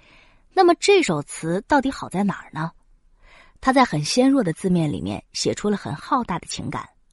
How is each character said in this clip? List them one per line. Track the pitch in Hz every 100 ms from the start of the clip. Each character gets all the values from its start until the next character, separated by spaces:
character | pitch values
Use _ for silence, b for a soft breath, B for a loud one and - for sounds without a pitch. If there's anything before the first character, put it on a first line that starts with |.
| b b b b b
那 | -
么 | 359 339
这 | - 403
首 | 277 151
词 | - - 160 180 -
到 | 294
底 | 262
好 | - 254
在 | 175
哪 | 202 -
儿 | -
呢？ | 156 160 - _ _ _ b b b b b
他 | 262
在 | 262 -
很 | 151
纤 | 147 254 269
弱 | 277
的 | 185
字 | 156 185
面 | 180 151
里 | -
面 | 95 104 -
写 | - -
出 | 110 208
了 | 202
很 | - -
浩 | - 277
大 | 233 175
的 | -
情 | - -
感。 | 113 107 _ _